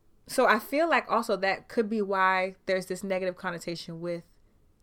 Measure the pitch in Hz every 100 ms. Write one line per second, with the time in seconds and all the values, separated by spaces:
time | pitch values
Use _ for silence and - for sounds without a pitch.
0 | _ _ - - 240 214 - 285 339 262
1 | - 214 226 190 190 185 - - 208 220
2 | 196 190 185 190 185 190 - 185 185 185
3 | 196 185 185 180 185 170 175 170 - 165
4 | 175 170 - _ _ _ _ _